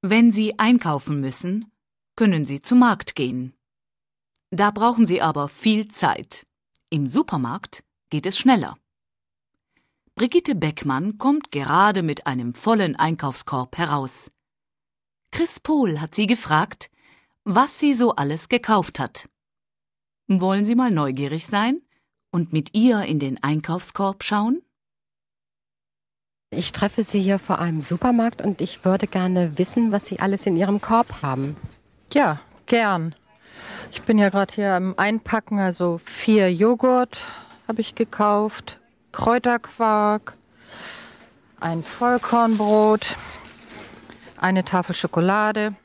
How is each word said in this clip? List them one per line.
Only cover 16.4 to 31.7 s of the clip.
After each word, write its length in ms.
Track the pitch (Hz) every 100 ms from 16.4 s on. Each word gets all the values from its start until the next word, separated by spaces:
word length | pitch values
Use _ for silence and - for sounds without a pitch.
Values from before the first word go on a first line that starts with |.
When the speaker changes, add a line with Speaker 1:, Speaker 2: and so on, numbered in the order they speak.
| - 156 175 - - _ _ _ _ _
Speaker 1:
was 360 | - 196 277 -
sie 160 | 294 254
so 200 | 240 -
alles 320 | 143 160 -
gekauft 520 | 240 240 214 170 -
hat. 280 | 127 - - _ _ _ _ _ _ _ _ _ _
Wollen 380 | 190 185 196 208
Sie 100 | 240
mal 160 | 254
neugierig 560 | 175 143 131 139 156 -
sein 340 | 202 226 302 _ _ _ _ _
und 240 | 175 165
mit 220 | 160 151 214
ihr 260 | 240 220
in 160 | 190 151
den 240 | 139 127
Einkaufskorb 800 | 139 156 - 170 - - 196 196
schauen? 380 | - 208 214 294 _ _ _ _ _ _ _ _ _ _ _ _ _ _ _ _ _ _ _
Speaker 2:
Ich 200 | 139 175
treffe 320 | - 202 -
Sie 180 | 214 208
hier 160 | 190 196
vor 220 | - -
einem 220 | 170 160
Supermarkt 600 | 139 175 254 240 226 -
und 200 | - 185
ich 240 | 156 - 185
würde 220 | 190 202
gerne 500 | 190 185 180 170 147
wissen, 340 | 180 - 226
was 140 | 202 -
Sie 160 | 190
alles 240 | 190 196 -
in 100 | 165
Ihrem 240 | 190 202
Korb 420 | - 226 240 -
haben. 360 | 143 131 139 147 -